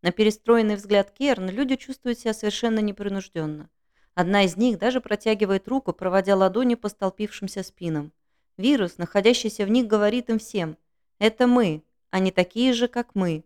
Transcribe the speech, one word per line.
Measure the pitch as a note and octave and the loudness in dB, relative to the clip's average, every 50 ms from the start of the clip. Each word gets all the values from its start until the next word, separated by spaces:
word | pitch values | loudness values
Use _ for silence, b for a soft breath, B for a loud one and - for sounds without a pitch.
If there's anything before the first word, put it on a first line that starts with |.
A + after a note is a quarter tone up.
На | - - | -2 -2
перестроенный | F3+ - A3 G#3+ G#3 - _ - A#3 A#3 A3 G#3+ G#3 | 0 2 2 2 2 0 _ 2 4 4 4 2 -2
взгляд | G3+ G3+ G3 G#3 G3+ F#3+ G3 | -4 -2 2 2 2 2 0
Керн | _ _ C4+ C#4+ B3+ F#3+ F#3 F#3 | _ _ 0 0 0 0 -2 -6
люди | F#3 A3 C#4+ B3+ C4+ | -4 -4 -2 -2 -2
чувствуют | B3+ - - C4 - _ B3 A#3 - | -6 -6 -12 -14 -8 _ -6 -6 -4
себя | - A#3 A3 | -4 -6 -6
совершенно | A3 - G#3 G#3 - - A#3 A3 A3 | -2 -4 -4 -4 -2 -2 -2 0 0
непринуждённо. | G#3+ G#3 G3 - G3+ G3+ G3 G3 F#3+ - _ E3+ D#3+ D3+ D3+ D3+ D3+ - _ _ _ _ _ _ _ _ _ | -2 -4 -6 -6 -8 -6 -6 -6 -8 -8 _ -6 -6 -6 -8 -10 -14 -18 _ _ _ _ _ _ _ _ _
Одна | - F3+ F3 G3+ G3+ G3 | -2 0 2 4 4 2
из | F#3 E3 | 2 2
них | F3+ A#3 B3+ A3 E3+ | 2 0 0 0 0
даже | G3 A#3 B3+ B3+ | -2 -2 -2 -2
протягивает | - - G#3 G#3 - A3 A3 G3+ G#3+ F#3+ G3 F#3+ _ - | -2 -4 -6 -2 0 -2 0 0 0 0 0 -2 _ -2
руку, | B3 C4+ - - | -4 -4 -2 -4
проводя | E3+ _ F#3 F#3 F3+ G3 F#3+ F#3+ G3+ | -8 _ -4 0 0 0 2 2 2
ладони | F#3+ F#3+ F#3 F#3 A3 C4 B3 A#3 | 4 4 2 2 2 0 0 0
по | A#3 - G#3 | 0 -4 -10
столпившимся | - _ G3+ F#3+ F#3 _ G#3 G#3 - - - F#3 - G3 F#3 | -8 _ -6 -6 -4 _ -8 -8 -8 -10 -12 -10 -8 -10 -12
спинам. | - _ _ F3+ E3+ D#3+ D3+ D3 D3+ _ _ _ _ _ _ _ _ _ - | -12 _ _ -6 -4 -4 -4 -6 -8 _ _ _ _ _ _ _ _ _ -2
Вирус, | F#3+ B3+ D4 B3+ G3 F3 - - | 0 2 2 2 0 -2 -4 -8
находящийся | F3 - - G3+ G3 A3+ B3 A#3+ - A3 - - G#3 | -10 -2 -2 2 4 4 2 2 0 -6 -4 -4 -2
в | F#3+ | 0
них, | A3 B3+ B3 G#3+ | 2 0 2 2
говорит | G#3 G#3+ G#3 G#3 G#3+ B3 A#3+ - | 0 2 2 2 0 0 -2 -2
им | A3+ A3 | -4 -4
всем: | - - - G3+ E3+ D#3+ D#3 _ _ _ _ _ _ _ _ _ | -4 -4 -6 -4 -4 -4 -8 _ _ _ _ _ _ _ _ _
«Это | G3+ A3 A3 _ B3+ B3 | 0 0 2 _ 2 4
мы, | B3 B3 A#3 F#3 D#3 D3+ _ _ _ _ _ _ | 4 4 4 2 0 -4 _ _ _ _ _ _
они | - F#3+ F#3+ F#3+ | -2 0 0 0
такие | F#3 - F3+ F3+ _ A3 B3 C4 B3 | 2 0 -2 -2 _ 0 0 0 2
же, | A#3 A#3+ A#3+ | 0 -2 -2
как | - A#3+ A#3+ _ _ | -2 -6 -8 _ _
мы». | G3+ F#3 F3 D#3+ D#3 - | -2 -2 -2 -2 -4 -8